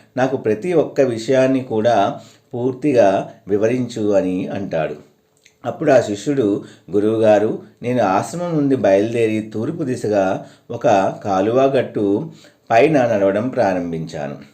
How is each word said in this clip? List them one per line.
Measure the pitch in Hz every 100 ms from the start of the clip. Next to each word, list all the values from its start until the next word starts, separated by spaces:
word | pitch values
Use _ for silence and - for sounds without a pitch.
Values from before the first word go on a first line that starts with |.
| _ 123
నాకు | 135 131
ప్రతి | 110 107 180
ఒక్క | 165 120 -
విషయాన్ని | 127 113 - 131 131 135
కూడా | 123 110 104 101 101 - - _ _
పూర్తిగా | 120 123 127 151 120 101 95 - - -
వివరించు" | 101 110 127 120 113 104
అని | 98 92 92 101
అంటాడు. | 101 98 82 76 - - _ _ _ _ _
అప్పుడు | 123 - 151
ఆ | 127
శిష్యుడు, | 104 101 151 139 104 104 - - -
గురువుగారు, | 101 107 110 110 104 110 98 - _
నేను | 117 127
ఆశ్రమం | 98 98 - 170 175
నుండి | 156 139 127
బయలుదేరి | 101 98 110 117 110 107 107
తూర్పు | 107 131 165
దిశగా | 135 113 110 104 95 117 - - -
ఒక | 117 120 98 95 -
కాలువ | 104 95 104 127
గట్టు | 135 131 - 120 101 104 160 - - _ -
పైన | 117 151 147 120
నడవడం | 104 98 101 127
ప్రారంభించాను. | 127 101 90 87 82 80 80 71 67 -